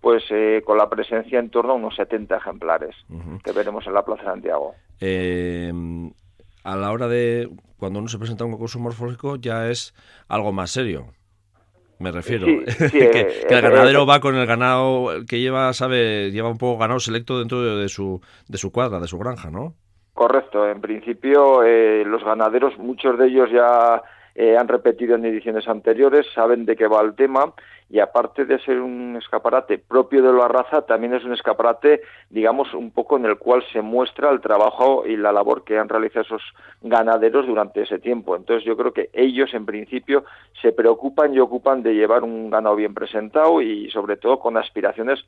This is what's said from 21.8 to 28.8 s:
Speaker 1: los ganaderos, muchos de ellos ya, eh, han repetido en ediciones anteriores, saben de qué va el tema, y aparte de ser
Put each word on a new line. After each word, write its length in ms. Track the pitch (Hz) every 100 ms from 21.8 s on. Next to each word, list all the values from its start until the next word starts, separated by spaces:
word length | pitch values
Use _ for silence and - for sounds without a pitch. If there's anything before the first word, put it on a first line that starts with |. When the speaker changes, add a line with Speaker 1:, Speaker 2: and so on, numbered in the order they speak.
| 110 107 104
Speaker 1:
los 180 | 110
ganaderos, 540 | 104 110 110 120 135 104
muchos 400 | 117 127 135 120
de 100 | 131
ellos 200 | 131 120
ya, 520 | 120 120 120 117 113 - - _ -
eh, 200 | 113 113
han 120 | 120
repetido 480 | 123 120 110 120 117
en 100 | 113
ediciones 420 | 110 113 110 107
anteriores, 600 | 107 113 113 135 143 139 -
saben 300 | 113 120 113
de 100 | 113
qué 100 | 110
va 160 | 107
el 140 | 110 107
tema, 380 | 139 131 147 - - - _
y 100 | 104
aparte 440 | 98 - 117 - 127
de 140 | 131
ser 220 | - 127